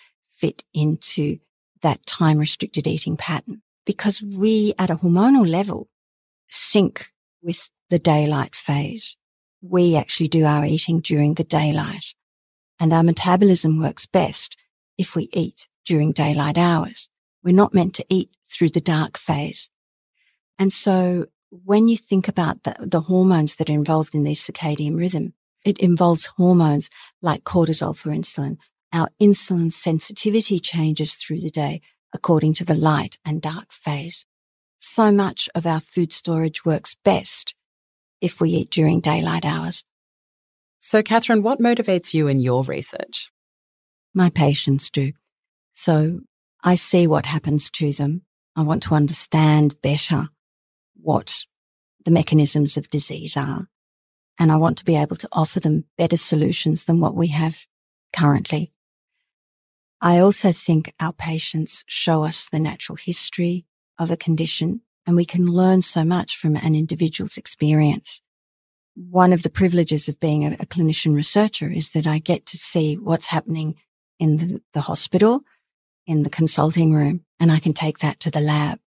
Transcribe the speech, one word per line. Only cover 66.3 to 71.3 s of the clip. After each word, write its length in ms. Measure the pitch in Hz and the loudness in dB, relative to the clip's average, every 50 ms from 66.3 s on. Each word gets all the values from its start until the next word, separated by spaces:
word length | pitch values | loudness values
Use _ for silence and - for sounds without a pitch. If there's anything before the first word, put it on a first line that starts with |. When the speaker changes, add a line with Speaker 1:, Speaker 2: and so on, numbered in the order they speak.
| - | -8
Speaker 1:
from 200 | - - 160 151 | -4 -2 -2 -2
an 200 | 147 - 160 156 | 0 0 0 0
individual's 600 | 151 160 156 160 160 170 156 - - - - - | 0 0 -2 -2 -2 -2 -2 -2 -6 -8 -8 -8
experience. 840 | - - - - - 151 151 151 151 151 147 - - - - - - - _ _ _ _ _ _ _ _ _ _ _ _ _ _ | -8 -8 -10 -6 -2 0 2 4 4 4 2 0 -2 -6 -10 -12 -12 -14 _ _ _ _ _ _ _ _ _ _ _ _ _ _
One 360 | 190 180 180 175 185 180 180 | -20 -14 -2 2 4 6 6
of 120 | 180 170 - | 4 2 0
the 60 | 170 | -4
privileges 600 | - - 190 180 170 175 170 - 156 147 - - | 0 0 0 2 2 2 2 2 -2 -2 -4 -6
of 100 | 143 - | -6 -4
being 260 | - 156 151 151 147 | -2 0 0 0 0
a, 80 | 151 156 | -2 -4
a 120 | - - | -6 -10
clinician 500 | - - 175 165 156 156 - - 160 147 | -6 -2 0 0 0 0 0 0 2 2
researcher 560 | 147 147 - | 2 0 0